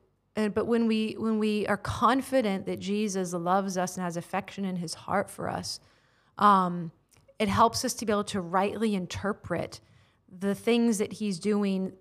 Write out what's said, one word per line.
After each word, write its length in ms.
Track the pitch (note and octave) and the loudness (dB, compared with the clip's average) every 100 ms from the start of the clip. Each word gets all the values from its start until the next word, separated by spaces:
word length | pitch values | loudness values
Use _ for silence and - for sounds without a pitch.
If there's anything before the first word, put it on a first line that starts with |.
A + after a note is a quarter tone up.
| _ _ _ A3 | _ _ _ -2
and, 180 | G#3+ | 0
but 120 | G#3+ A3 | 0 2
when 200 | A#3 A3+ | 2 2
we, 280 | A3 A3 - | 2 0 -2
when 200 | A3 G#3+ | -2 0
we 260 | G#3+ G#3 - | 0 0 0
are 120 | G3+ | -2
confident 880 | - - A#3 C4+ B3+ C4 G#3+ F#3+ F#3+ | -4 2 4 4 2 0 2 -2 -4
that 120 | F3+ | -6
Jesus 540 | F3+ G#3 G#3+ F#3+ F3+ | -2 -2 0 -2 -2
loves 440 | F3 F3 F#3+ G3 F3+ | -2 2 2 2 -2
us 200 | F3+ F#3 | -2 -4
and 80 | |
has 120 | F3 E3+ | -4 -6
affection 480 | - F#3 F#3+ - | -4 -6 -6 -6
in 120 | G3 F3+ | -4 -4
his 180 | F3 | -6
heart 340 | - - G3 - | -8 -2 -2 -2
for 200 | - - | -6 -6
us, 320 | - - - _ _ _ _ _ - | -6 -8 -12 _ _ _ _ _ 4
um, 560 | G#3 F#3+ F3+ F3 E3 - _ _ _ - | 6 6 4 -2 -8 -12 _ _ _ -4
it 80 | G#3 | 0
helps 360 | F#3+ A3+ A#3 | 4 4 4
us 100 | B3 | -4
to 120 | - A3+ | -4 -2
be 60 | |
able 120 | G#3 | -2
to 160 | G#3 G3+ | -2 -4
rightly 540 | E3+ F#3 G#3 G#3 A3+ | 0 0 0 0 0
interpret 880 | G3 F3 - G3 A3+ - E3 - - - _ _ _ _ | 0 -2 -4 -4 -4 -6 -6 -6 -10 -20 _ _ _ _
the 240 | F#3 G3 | -6 -4
things 440 | G3 A#3 A#3 A#3 G3+ | 0 2 4 4 2
that 160 | G#3 | -2
he's 240 | F#3+ G#3 E3+ | -4 -4 -2
doing 520 | G#3 G#3 G3+ F#3+ F#3 - | 0 2 2 0 -4 -8